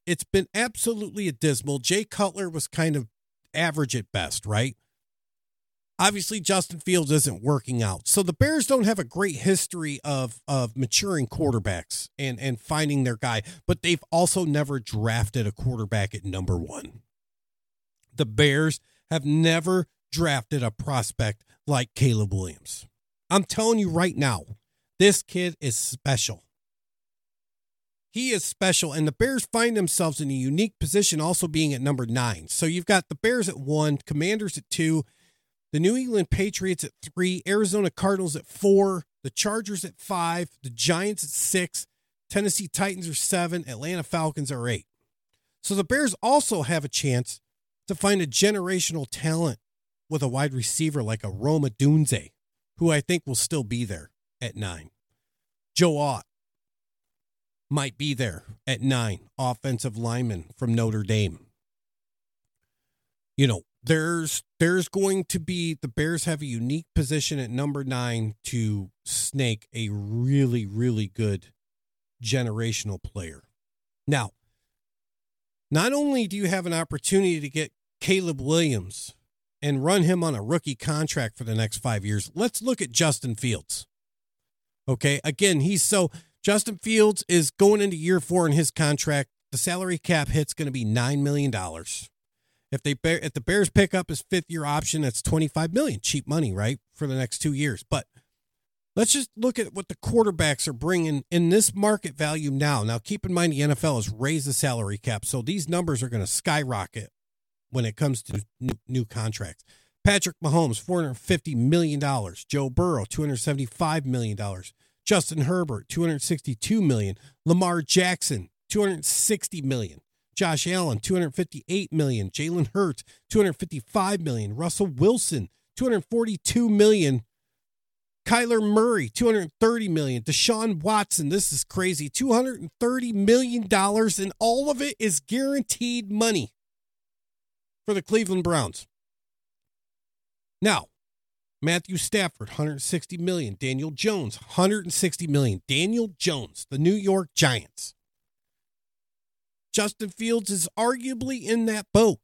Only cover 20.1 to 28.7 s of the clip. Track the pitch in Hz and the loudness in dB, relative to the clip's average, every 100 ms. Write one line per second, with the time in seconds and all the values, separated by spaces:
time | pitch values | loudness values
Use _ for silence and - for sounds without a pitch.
20.1 | 160 165 139 - 147 120 - 131 131 110 | -2 0 0 -2 -2 -2 -4 -2 -2 -2
21.1 | - 110 107 _ _ - 139 123 - 131 | -2 -2 -4 _ _ -2 -2 0 2 2
22.1 | 110 104 95 92 - - - - _ _ | 4 2 -2 -4 -10 -14 -16 -16 _ _
23.1 | _ - 196 185 - 220 226 190 165 180 | _ 0 0 2 0 2 2 2 2 0
24.1 | 123 139 104 - - _ _ _ - 196 | 0 0 -2 -6 -18 _ _ _ 4 4
25.1 | 190 - 180 180 160 139 110 - 123 143 | 4 0 -4 -4 -4 -4 -4 -4 -4 -2
26.1 | 127 - 98 _ _ _ _ _ _ _ | 0 -2 -6 _ _ _ _ _ _ _
27.1 | _ _ _ _ _ _ _ _ _ _ | _ _ _ _ _ _ _ _ _ _
28.1 | 226 254 214 - - 190 | -4 -2 -2 -2 -2 2